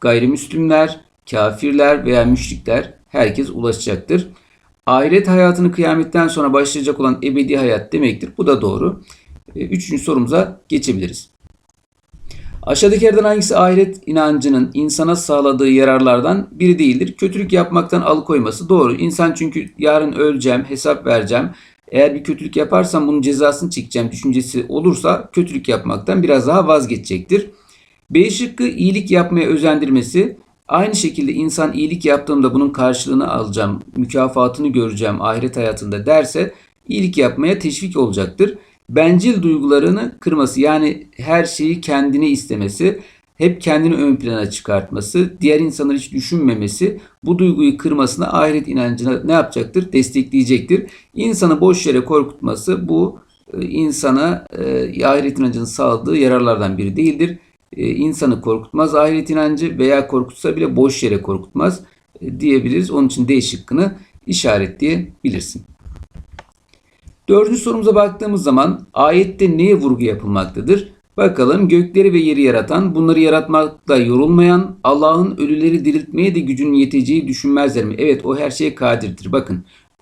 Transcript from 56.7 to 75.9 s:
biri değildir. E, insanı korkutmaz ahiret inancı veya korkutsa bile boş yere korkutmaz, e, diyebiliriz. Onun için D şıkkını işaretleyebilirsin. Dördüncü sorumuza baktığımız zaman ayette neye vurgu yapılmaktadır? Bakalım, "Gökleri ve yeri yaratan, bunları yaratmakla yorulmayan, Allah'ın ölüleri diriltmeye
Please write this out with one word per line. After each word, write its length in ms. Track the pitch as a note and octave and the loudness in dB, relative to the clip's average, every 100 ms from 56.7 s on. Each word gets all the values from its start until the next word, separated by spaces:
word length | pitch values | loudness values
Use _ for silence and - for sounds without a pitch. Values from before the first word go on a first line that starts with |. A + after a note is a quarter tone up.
| F#2+ | -2
biri 180 | G2+ F#2+ | -4 0
değildir. 420 | D#3+ D3 E3+ F3 _ _ _ - | 0 0 -4 -4 _ _ _ -8
E, 120 | A2+ | -4
insanı 520 | A#2+ D3+ D#3 C#3+ A2+ | -2 -4 -2 -2 -2
korkutmaz 540 | A#2+ A2 A2 D3 D#3 | -2 -4 -4 -2 0
ahiret 360 | D3 D3+ D#3+ D3 | 2 2 0 -2
inancı 480 | D#3 D3+ D3+ E3 - | -2 -2 -2 -4 -2
veya 280 | C3 C#3 C3+ | 2 2 0
korkutsa 500 | C3 B2 - D#3+ D#3+ | -2 -4 -6 -6 -2
bile 200 | D#3+ B2 | -2 2
boş 260 | C3+ C3+ | 2 0
yere 200 | A#2+ G#2 | -2 -2
korkutmaz, 580 | - G2 - C#3 E3 F3+ - _ _ - | -4 -8 -6 -2 -2 -2 -10 _ _ -16
e, 200 | C3 B2+ | -12 -4
diyebiliriz. 500 | D3+ C3+ A#2+ D3 F3+ | 0 2 2 -2 -2
Onun 160 | D3 C3+ | 0 0
için 220 | C3 B2 | 0 0
D 120 | C#3 | 0
şıkkını 540 | - - - C3 G3 G3 - _ - | 0 -8 -6 -2 -2 -4 -16 _ -6
işaretleyebilirsin. 1400 | F3 C3+ G#2 F#2+ - D3 E3+ F3 - C3+ - - - - _ - - - - - - - _ _ _ _ _ - _ - | -2 0 0 -2 -2 -2 -2 -4 -6 -4 -4 -8 -14 -18 _ -20 -20 -20 -20 -20 -20 -20 _ _ _ _ _ -20 _ 2
Dördüncü 300 | G3 G#3+ A#3+ | 4 4 0
sorumuza 360 | A#3+ A3+ G#3+ | -2 0 2
baktığımız 480 | G#3 G#3 G3 G#3+ G3+ | 4 2 0 -4 -2
zaman 440 | D3 C3 D3+ F#3+ - | 2 2 2 -2 -6
ayette 640 | - C#3+ F3 F#3 F#3+ F#3+ D#3+ | 0 4 4 2 2 0 4
neye 160 | F#3 | 4
vurgu 280 | G3 C#3 B2 | 4 2 0
yapılmaktadır? 880 | A#2 G2+ G2 G2 F#2 - B2 G3+ G3 - _ - | 0 -2 -2 -2 -2 -6 0 0 0 -16 _ 0
Bakalım, 520 | G3 F#3 B2+ E3+ F#3+ | 0 2 2 2 4
"Gökleri 440 | F3 F3 F3+ F#3+ | 4 2 2 4
ve 60 | F3 | 4
yeri 240 | D#3 C#3+ | 2 2
yaratan, 520 | C3+ A2+ - E3 F#3+ | 2 2 0 -2 0
bunları 260 | D#3+ D#3+ D#3+ | 2 2 4
yaratmakla 760 | D#3+ D#3 D#3+ D#3 D3+ - - C3+ | 4 2 2 0 0 -4 0 0
yorulmayan, 800 | A#2 B2 D3+ F3 F3 F3+ F#3+ - | 2 2 4 6 6 4 0 -4
Allah'ın 520 | B2+ C#3+ D#3 E3 F#3+ F#3+ | 0 2 2 2 0 -2
ölüleri 480 | D3 D3+ D#3+ E3 | -2 0 0 0
diriltmeye 500 | C#3+ | 0